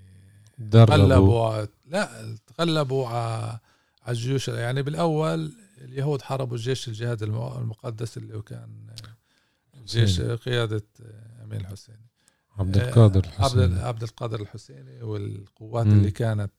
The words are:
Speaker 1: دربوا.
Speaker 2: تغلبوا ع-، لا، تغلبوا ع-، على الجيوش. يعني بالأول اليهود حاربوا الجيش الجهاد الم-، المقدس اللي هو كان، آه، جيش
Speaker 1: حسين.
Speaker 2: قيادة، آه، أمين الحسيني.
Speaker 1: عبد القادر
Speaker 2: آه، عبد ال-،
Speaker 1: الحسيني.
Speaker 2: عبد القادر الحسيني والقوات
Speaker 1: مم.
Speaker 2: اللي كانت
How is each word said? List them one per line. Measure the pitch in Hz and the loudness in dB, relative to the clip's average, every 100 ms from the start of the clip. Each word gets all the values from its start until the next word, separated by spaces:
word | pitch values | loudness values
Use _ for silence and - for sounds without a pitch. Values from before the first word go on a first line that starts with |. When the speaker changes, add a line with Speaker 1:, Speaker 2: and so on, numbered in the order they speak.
| - - _ _ _ - | -20 -20 _ _ _ -18
Speaker 1:
دربوا. | 107 113 113 101 | 4 8 8 8
Speaker 2:
تغلبوا | 98 - 95 117 113 | 8 8 6 6 2
ع-، | 110 110 _ 131 | -2 -8 _ -8
لا، | 180 - 113 110 110 _ | -6 -6 -8 -16 -16 _
تغلبوا | - 170 156 135 135 123 | -4 -2 0 0 -2 -2
ع-، | 117 117 113 113 113 _ _ _ _ | -4 -4 -6 -8 -12 _ _ _ _
على | 120 | -8
الجيوش. | 117 120 135 123 | -6 -4 -4 -4
يعني | 117 120 135 | -6 -4 -4
بالأول | 139 156 170 151 156 165 156 - _ _ | -4 -2 -2 0 -2 -4 -6 -12 _ _
اليهود | 127 131 139 139 | -16 -6 -4 -4
حاربوا | - 135 127 120 | -6 -8 -6 -8
الجيش | 117 131 - | -6 -6 -8
الجهاد | 107 120 117 | -8 -8 -6
الم-، | 107 110 127 123 | -6 -6 -8 -10
المقدس | 117 110 123 110 - 120 | -10 -10 -12 -10 -12 -12
اللي | 110 107 | -14 -14
هو | |
كان، | 107 120 113 107 110 113 110 113 _ _ _ _ _ 135 | -14 -16 -18 -20 -20 -20 -20 -20 _ _ _ _ _ -20
آه، | 104 | -6
جيش | 113 107 87 | 0 2 2
Speaker 1:
حسين. | 117 117 | -2 -6
Speaker 2:
قيادة، | 127 123 113 107 - _ | -4 -4 -2 -6 -10 _
آه، | 113 107 110 117 | -20 -20 -20 -20
أمين | 110 107 | -14 -12
الحسيني. | 95 98 - 110 113 _ _ _ _ 101 | -12 -16 -20 -20 _ _ _ _ _ -6
Speaker 1:
عبد | 92 101 | 0 0
القادر | 123 120 110 95 87 | 4 6 6 6 0
Speaker 2:
آه، | - | 0
عبد | - 123 | 0 2
ال-، | |
Speaker 1:
الحسيني. | - 90 123 | 2 0 -4
Speaker 2:
عبد | 113 | -8
القادر | 110 - 120 110 | -10 -10 -10 -10
الحسيني | 101 110 - 139 131 127 | -12 -16 -20 -20 -20 -16
والقوات | 113 104 104 104 - _ 110 117 107 | -10 -8 -10 -12 -18 _ -8 0 4
Speaker 1:
مم. | |
Speaker 2:
اللي | 104 104 | 6 4
كانت | 95 113 104 101 | 0 -4 -4 -6